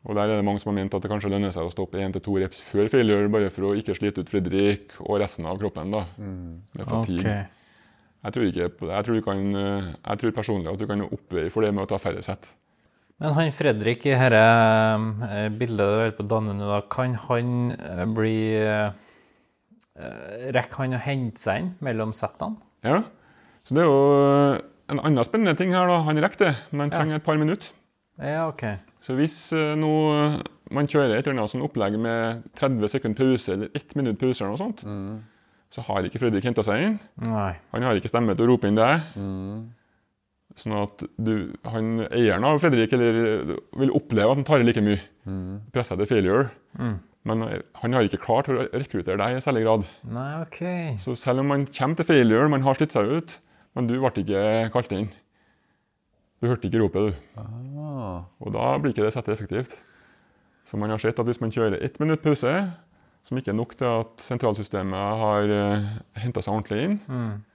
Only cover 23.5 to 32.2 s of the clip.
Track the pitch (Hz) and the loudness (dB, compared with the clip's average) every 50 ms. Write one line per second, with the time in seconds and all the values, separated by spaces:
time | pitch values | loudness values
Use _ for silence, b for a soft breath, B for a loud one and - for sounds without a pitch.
23.5 | b b b - 131 151 175 160 139 139 139 143 143 143 143 139 139 143 143 139 | b b b -2 2 4 4 6 6 6 6 6 6 6 6 6 6 6 6 4
24.5 | 139 - - - _ _ _ - 147 139 - 156 151 123 117 - - 220 220 185 | 2 0 -4 -12 _ _ _ -6 -6 -2 2 2 4 4 2 2 2 2 2 2
25.5 | 151 - 180 185 180 185 180 180 175 170 160 151 151 156 156 - - - 208 170 | 2 2 2 2 2 2 4 4 4 2 2 2 2 2 2 0 2 2 2 2
26.5 | 139 113 - - - 143 143 147 147 165 151 156 156 151 - - 156 151 151 156 | 2 -2 -6 -8 -4 -2 -2 -2 0 0 0 0 -2 -2 0 0 2 2 2 0
27.5 | 190 208 - - - _ _ _ _ _ _ _ _ - 139 139 147 160 165 160 | 0 -4 -8 -20 -20 _ _ _ _ _ _ _ _ -10 -8 -6 -4 -4 -4 -6
28.5 | - - 123 107 101 87 - _ _ _ - - 131 131 147 160 - - - - | -6 -6 -6 -6 -6 -8 -12 _ _ _ -8 -4 0 0 0 0 -2 -8 -6 -4
29.5 | 165 160 156 151 151 156 156 156 156 156 156 151 151 147 147 151 147 - - - | -2 0 0 0 0 0 2 2 2 2 4 4 4 4 2 2 0 -2 -6 -10
30.5 | - _ _ - - 135 147 139 - 151 139 123 107 117 135 147 135 123 107 104 | -16 _ _ -6 -2 -2 0 2 4 4 4 4 2 2 0 0 0 0 -2 -2
31.5 | - 127 139 147 - 120 101 101 104 107 113 113 113 117 | -2 -4 -6 -4 -2 0 0 0 0 0 0 0 0 0